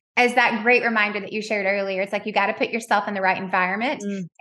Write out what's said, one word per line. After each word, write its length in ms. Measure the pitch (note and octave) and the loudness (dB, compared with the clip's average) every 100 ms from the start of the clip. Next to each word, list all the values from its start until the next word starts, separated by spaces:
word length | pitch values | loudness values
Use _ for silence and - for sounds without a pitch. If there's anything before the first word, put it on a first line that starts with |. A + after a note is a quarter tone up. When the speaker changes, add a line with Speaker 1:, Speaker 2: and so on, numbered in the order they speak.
| _ - | _ 2
Speaker 1:
as 160 | B3 | 4
that 280 | B3 A#3+ A3+ | 4 2 2
great 200 | A3+ B3 | 4 4
reminder 360 | A#3 A3 G#3 G#3 | 4 0 0 -2
that 120 | G3 | -6
you 80 | G#3+ | -6
shared 240 | G#3 G#3+ F#3+ | -4 -2 0
earlier, 360 | G3+ G3 F#3 | 0 -2 -2
it's 100 | G3 | -2
like, 140 | G#3 G#3 | -4 -2
you 60 | |
gotta 200 | G3 G3+ | 0 0
put 160 | G#3+ - | -2 -2
yourself 380 | A3+ - G#3 G#3 | -4 0 0 0
in 60 | |
the 80 | G3 | 0
right 140 | F#3+ F3+ | 0 0
environment 640 | F#3+ F#3+ F3+ G3+ A3 F#3 G3+ | 0 0 0 0 -2 -4 -6
Speaker 2:
Mm. 200 | G3 F3 - | -8 -8 -4